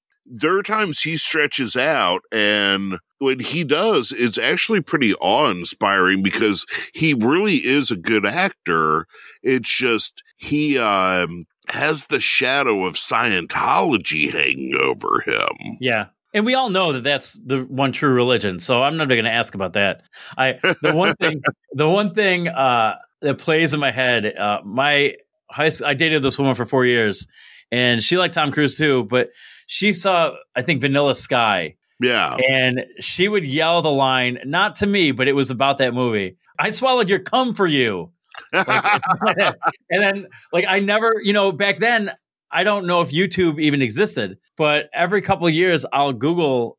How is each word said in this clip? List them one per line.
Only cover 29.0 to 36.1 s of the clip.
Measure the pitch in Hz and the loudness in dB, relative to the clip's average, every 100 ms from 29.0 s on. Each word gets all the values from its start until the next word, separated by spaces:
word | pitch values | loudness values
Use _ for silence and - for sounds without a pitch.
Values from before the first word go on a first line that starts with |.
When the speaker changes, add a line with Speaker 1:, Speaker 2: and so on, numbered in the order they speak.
| 107 | 2
Speaker 2:
but | 127 - - - - - | 0 -2 -6 -20 -20 -10
she | - 208 | -2 0
saw, | 175 196 180 160 - - 127 | 0 2 2 0 -4 -10 -6
I | |
think, | 123 143 | -2 0
Vanilla | 139 139 143 123 | 0 2 2 0
Sky. | - 123 113 95 80 - _ - | 0 2 2 2 -2 -10 _ -2
Speaker 1:
Yeah. | 123 117 87 - 131 | 0 2 0 0 0
Speaker 2:
And | 131 127 123 - - | 2 0 -2 -6 -10
she | - - 196 | -6 -2 0
would | 208 151 | 0 -2
yell | 139 160 175 | 0 2 2
the | 160 | 2
line, | 139 135 127 123 123 131 | 2 2 2 0 -4 -4
not | 160 202 - | -2 -2 0
to | 208 | 0
me, | 202 160 | 2 2
but | 123 131 | 2 0
it | |
was | 139 135 | 2 0
about | 123 139 135 | 0 0 2
that | 131 | 0
movie, | 120 123 | 0 0